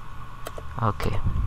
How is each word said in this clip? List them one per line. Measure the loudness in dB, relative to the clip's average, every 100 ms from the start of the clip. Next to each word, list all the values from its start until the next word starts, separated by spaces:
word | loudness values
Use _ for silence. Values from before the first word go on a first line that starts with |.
| -8 -8 -8 -8 -8 -8 -6 0
Oke. | 0 2 2 4 4 4